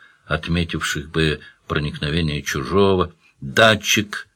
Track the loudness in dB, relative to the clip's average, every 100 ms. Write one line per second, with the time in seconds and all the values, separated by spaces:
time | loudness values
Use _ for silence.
0 | -20 _ -6 -6 -2 -2 -2 -4 -4 -6
1 | -4 0 0 0 -8 _ _ -4 -4 -4
2 | -2 0 -2 -2 -4 -6 -2 2 4 4
3 | 0 -4 _ _ -4 4 6 6 2 0
4 | 0 -8 -14